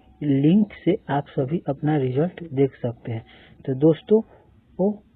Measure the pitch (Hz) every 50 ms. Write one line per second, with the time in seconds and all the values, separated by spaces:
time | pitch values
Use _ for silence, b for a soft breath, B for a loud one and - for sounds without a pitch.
0 | _ _ _ _ 147 147 139 135 143 156 180 214 208 - - - - 170 185 -
1 | - - 139 143 - - - 151 135 131 160 170 - - 135 135 - 147 156 147
2 | 131 127 123 135 160 185 180 - 175 165 135 131 139 131 - - - 120 117 -
3 | - 131 117 113 b b b b b b b b - - 131 131 143 160 156 -
4 | - - 208 220 220 b b b b b b _ _ _ _ - 180 208 208 -
5 | _ _ _